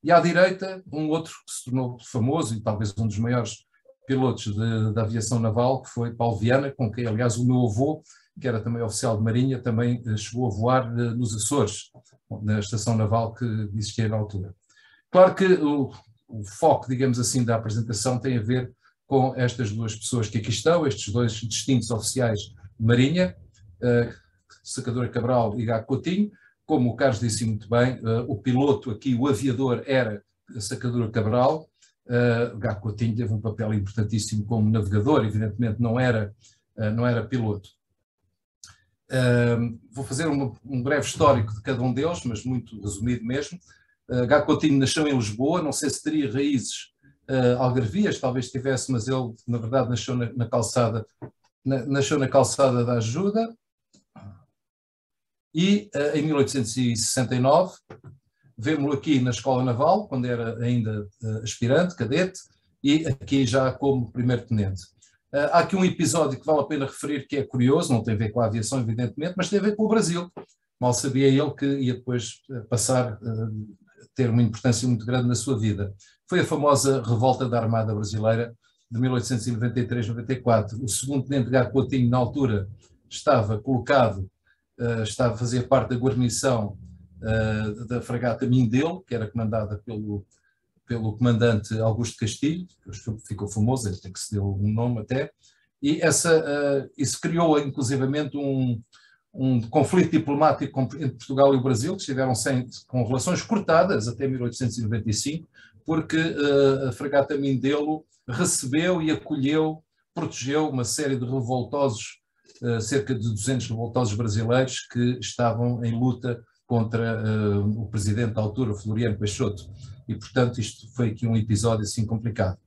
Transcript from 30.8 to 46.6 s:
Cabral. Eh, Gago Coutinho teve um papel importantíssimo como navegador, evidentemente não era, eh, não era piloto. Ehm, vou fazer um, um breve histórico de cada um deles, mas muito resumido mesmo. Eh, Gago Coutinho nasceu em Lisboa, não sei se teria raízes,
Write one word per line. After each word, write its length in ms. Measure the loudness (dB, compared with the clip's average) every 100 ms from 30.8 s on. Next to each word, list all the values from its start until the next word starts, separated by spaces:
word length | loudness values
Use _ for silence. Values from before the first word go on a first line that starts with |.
| -4 -2 -2
Cabral. 560 | 0 0 2 2 0 -6 _ _ _ -2
Eh, 460 | 2 2 2 0 -2
Gago 240 | -6 -4
Coutinho 340 | -6 -2 -2 0
teve 160 | -2
um 80 | -2
papel 320 | -4 -4 -2
importantíssimo 720 | -2 -2 -4 -2 -2 -2 -4
como 240 | -2 0 2
navegador, 560 | 2 2 0 4 4
evidentemente 560 | 2 0 -2 -2 -2 0
não 180 | 0 2
era, 360 | 2 2 -2 -8 -20 _ _ -4
eh, 140 | -2
não 160 | 0 0
era 200 | 0 -2
piloto. 440 | -2 -2 -4 -8 _ _ _ _ _ _ _ _ _ -20 -20 _ _ _
Ehm, 680 | 0 4 4 4 2 -2 -6 -14
vou 140 | -12
fazer 220 | -6 -2 0
um, 260 | 0 -2 -6
um 200 | -8 -4
breve 240 | 0 0 -2
histórico 480 | 4 6 6 2
de 80 | -4
cada 180 | -4 -2
um 140 | 0
deles, 280 | 0 -2 -2 -4
mas 180 | -6
muito 340 | -4 -6 -6 -10
resumido 420 | -8 -4 -2 -2
mesmo. 340 | -2 -4 -4 -12 _ _ _ _ -6
Eh, 160 | -2 4
Gago 180 | 4
Coutinho 340 | 4 2 4 4
nasceu 300 | 4 2 2
em 80 | 2
Lisboa, 460 | 0 0 0 0
não 100 | 0
sei 160 | -2 -4
se 140 | -4
teria 280 | -2 -2 -2
raízes, 600 | 0 0 0